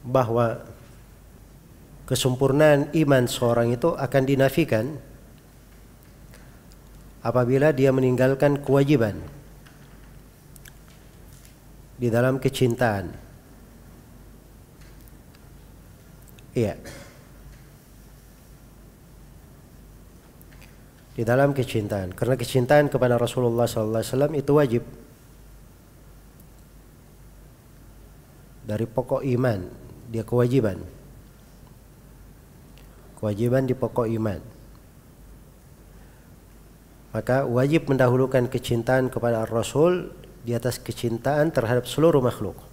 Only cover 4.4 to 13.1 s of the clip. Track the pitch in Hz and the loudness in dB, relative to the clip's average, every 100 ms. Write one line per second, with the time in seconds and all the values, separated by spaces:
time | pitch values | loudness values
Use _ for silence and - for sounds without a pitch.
4.4 | 135 170 151 110 123 139 - - - - | 2 2 0 -2 -2 -10 -16 -20 -20 -20
5.4 | - - - - - - - - - - | -20 -20 -20 -20 -20 -20 -20 -20 -20 -20
6.4 | - - - - - - - - 117 120 | -20 -20 -20 -20 -20 -20 -20 -8 0 2
7.4 | 123 131 151 135 135 131 127 123 127 135 | 2 4 2 4 2 4 2 2 2 4
8.4 | 143 143 143 139 143 147 110 90 - - | 2 2 2 2 4 2 2 -4 -14 -18
9.4 | - - - - - - - - - - | -20 -20 -20 -20 -20 -20 -20 -20 -20 -20
10.4 | - - - - - - - - - - | -20 -20 -20 -20 -20 -20 -20 -20 -20 -20
11.4 | - - - - - - 123 117 127 135 | -20 -20 -20 -20 -20 -6 0 2 2 0
12.4 | 131 - 127 117 120 101 87 | -2 0 0 2 0 0 -6